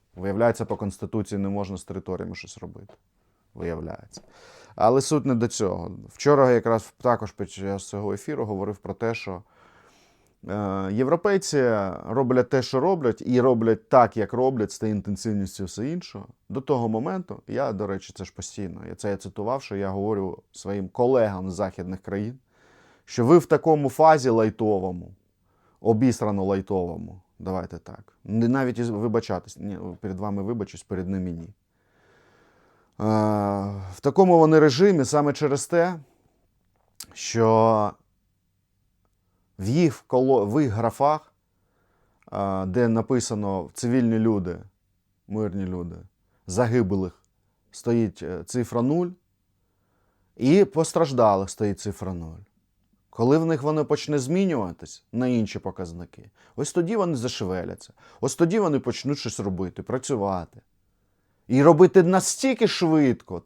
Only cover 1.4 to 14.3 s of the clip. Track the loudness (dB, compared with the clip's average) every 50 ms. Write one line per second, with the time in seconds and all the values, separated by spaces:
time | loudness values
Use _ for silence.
1.4 | -4 -4 -4 -4 -6 -8 -10 -12 -12 -12 -12 -12 -8 -8 -8 -8 -8 -10 -12 -14
2.4 | -16 -18 -18 -18 -18 -18 -18 -20 -20 -20 -20 _ _ _ _ _ _ _ _ _
3.4 | _ _ _ -10 -8 -8 -6 -8 -10 -12 -14 -16 -18 -20 -20 -20 -20 _ _ -20
4.4 | -20 -20 -20 -20 -20 -18 -2 2 4 4 6 4 2 2 0 0 2 0 0 0
5.4 | 0 -2 -2 -2 -2 -2 -2 -4 -6 -10 -12 -16 -18 -20 -16 0 4 6 6 8
6.4 | 8 6 6 4 4 2 0 0 0 -6 _ _ 0 0 0 0 -2 -8 -10 -10
7.4 | -10 -10 -10 -10 -8 -6 -6 -8 -8 -10 -10 -8 -6 -6 -6 -6 -8 -8 -6 -6
8.4 | -6 -6 -6 -6 -6 -6 -8 -10 -10 -12 -8 -4 -4 -4 -4 -6 -8 -10 -12 -12
9.4 | -14 _ _ _ _ _ _ _ _ _ _ _ _ _ _ _ _ _ _ _
10.4 | -12 -8 -6 -4 -4 -4 -4 -4 -4 -2 -2 0 0 0 0 0 2 0 0 0
11.4 | -2 -2 0 2 2 2 2 0 -2 -4 -6 -10 -10 -4 -2 -2 0 2 2 2
12.4 | 2 2 0 -2 -2 0 -2 0 0 0 0 0 0 -2 -2 -2 -4 0 2 4
13.4 | 4 4 4 4 4 2 2 0 0 _ 6 6 6 6 4 -2 -4 -2